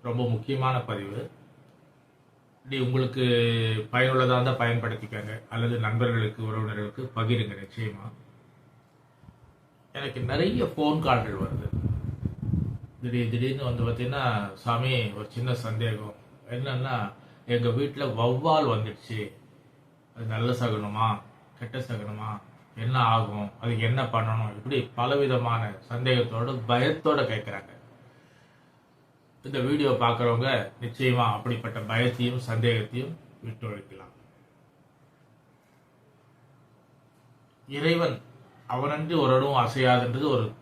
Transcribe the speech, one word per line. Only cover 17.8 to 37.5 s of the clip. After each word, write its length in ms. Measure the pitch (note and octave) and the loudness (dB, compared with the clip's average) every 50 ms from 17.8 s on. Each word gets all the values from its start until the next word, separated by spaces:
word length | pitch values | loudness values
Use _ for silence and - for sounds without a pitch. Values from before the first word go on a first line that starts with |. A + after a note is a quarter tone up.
| C#3+ C#3+ - C#3+ C#3+ B2 G#2+ | 0 -2 -2 -4 -4 -4 0
வௌவால் 520 | A2 A#2 B2 B2+ C3 D3 D#3+ D#3 D#3 D3+ | 0 2 2 2 2 2 4 4 4 4
வந்துடுச்சு. 680 | B2 A2 G#2+ A2 G#2+ G#2+ - - - A2+ G#2+ G#2 - - - - - - - _ - _ _ _ _ _ _ _ _ _ | 2 2 0 -2 -4 -8 -12 -12 -8 -6 -6 -6 -8 -10 -18 -20 -20 -20 -20 _ -20 _ _ _ _ _ _ _ _ _
அது 80 | - A#2 A2 | -10 -6 -4
நல்ல 240 | A2 A2 A#2 B2 | -2 0 0 0
சகுனமா, 680 | B2 A#2 A#2+ A#2 A2 G#2+ G#2 G2+ G#2 G#2+ A2+ A2 G2+ G2+ - - - - - - - - | 0 0 0 0 0 -2 -4 -4 -2 2 2 2 2 -2 -6 -18 -20 -20 -20 -20 -16 -14
கெட்ட 200 | B2 A2+ A#2+ C3 | -14 -10 -8 -8
சகுனமா, 600 | - - A#2 G#2 G#2 G#2 G#2+ G#2+ G#2+ A2 G#2 G2+ - - - - - _ - | -6 -6 -6 -6 -6 -8 -10 -8 -8 -8 -8 -10 -12 -18 -20 -20 -20 _ -10
என்ன 220 | A2 A2+ A#2+ C3 B2+ | -4 -2 0 2 4
ஆகும், 520 | A#2+ A2+ A2+ A2+ G#2+ G2+ G#2 G#2 G#2 G2+ - - | 4 6 6 4 4 0 -2 -6 -6 -6 -8 -6
அதுக்கு 240 | A#2 A#2+ A#2 A2 A2+ | -2 -2 0 2 2
என்ன 180 | A2+ B2 C3 | 2 2 2
பண்ணணும்?" 540 | C3 A#2 - A2+ A2 A2 A2+ A2+ A2 G#2+ G#2+ | 0 0 0 0 2 2 0 0 -2 -2 -6
இப்படி 340 | G#2 - B2+ C#3+ B2 - - - | -8 -6 -2 -2 -2 -2 -2 -2
பலவிதமான 760 | - A#2+ C3 C#3 C#3+ C#3 C3 B2+ A#2+ A#2 A#2 A#2 A2+ G#2+ G#2 G2 - - - | -2 0 2 4 2 4 4 2 2 2 2 0 0 0 -4 -6 -10 -10 -8
சந்தேகத்தோட, 720 | A#2 A#2+ B2+ C3 B2+ B2 A#2 A#2 A2+ A2+ A#2+ B2 B2+ B2 A2+ A#2 | -6 -2 2 2 4 4 2 0 0 -2 -2 -2 -4 -4 0 2
பயத்தோட 540 | B2 B2 B2 - - - - D#3 D3 C#3 | 2 4 4 2 0 2 2 2 2 2
கேட்குறாங்க. 540 | B2 A2 A2 G#2+ G#2+ G#2 G2 G2 - - - - - - - - - - - - _ _ _ - _ _ _ _ _ _ _ _ _ _ _ _ _ _ _ _ _ _ _ _ | 2 0 -2 -4 -6 -8 -10 -10 -12 -16 -20 -20 -20 -20 -20 -20 -20 -20 -20 -20 _ _ _ -20 _ _ _ _ _ _ _ _ _ _ _ _ _ _ _ _ _ _ _ _
இந்த 160 | _ C3 C3+ C3 | _ -6 -2 -2
வீடியோ 320 | B2 C3+ D3 D3+ C#3+ C3+ | 0 2 2 4 4 4
பார்க்குறவங்க 840 | B2 - A#2 A#2 A#2 A#2 B2 A#2+ A#2 A2+ B2 C3+ C3 A#2 G2+ - - - | 4 4 4 2 4 4 2 2 2 2 2 2 0 0 -2 -4 -10 -10
நிச்சயமா 520 | A#2+ A#2 A#2 - C3 B2+ B2 A#2+ A#2+ A2 | -10 -10 -4 0 2 4 4 4 4 2
அப்படிப்பட்ட 460 | G#2 G#2 - A#2+ A#2+ A2+ - A2 G#2+ A2+ | 2 0 -2 -4 -4 -4 -4 -6 -6 -6
பயத்தையும் 600 | A2 A2 A2+ A#2 B2 A#2+ A#2+ - A#2+ B2 B2+ B2 - B2 | -4 -2 0 2 2 2 2 0 0 0 0 -2 -4 -2
சந்தேகத்தையும் 640 | A2+ A2 A2+ A#2+ A#2 A2 G#2+ - - B2 B2+ E3 E3 - - - - - - | -2 2 2 2 2 2 -2 -4 -4 -6 -6 -6 -10 -14 -16 -20 -20 -16 -14
விட்டொழிக்கலாம். 680 | A2+ A2 A2+ A#2 G#2+ G2+ G2+ G2 - F#2+ F#2+ F#2 F2 - - - - _ _ - _ _ _ _ _ _ _ _ _ _ _ _ _ _ _ _ _ _ _ _ _ _ _ _ _ _ _ _ _ _ _ _ _ _ _ _ _ _ _ - _ - _ - _ _ _ _ _ _ _ _ _ _ _ _ - - _ - _ | -14 -12 -10 -10 -10 -10 -10 -14 -18 -20 -20 -20 -20 -20 -20 -20 -20 _ _ -20 _ _ _ _ _ _ _ _ _ _ _ _ _ _ _ _ _ _ _ _ _ _ _ _ _ _ _ _ _ _ _ _ _ _ _ _ _ _ _ -20 _ -20 _ -20 _ _ _ _ _ _ _ _ _ _ _ _ -20 -20 _ -20 _